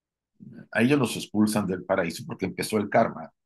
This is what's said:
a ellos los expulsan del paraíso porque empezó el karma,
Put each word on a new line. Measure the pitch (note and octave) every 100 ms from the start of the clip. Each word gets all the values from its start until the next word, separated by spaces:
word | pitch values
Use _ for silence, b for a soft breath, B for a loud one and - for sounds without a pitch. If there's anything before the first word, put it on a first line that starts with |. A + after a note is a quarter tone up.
| _ _ _ _ - - -
a | G#2+
ellos | A#2+ D3
los | A#2+ -
expulsan | - G#2 G#2+ G#2+ F#2
del | F#2+
paraíso | - F#2+ E2+ - -
porque | D#2+
empezó | F#2+ F2+ - G#2+
el | G2+
karma, | B2 A2+ - - _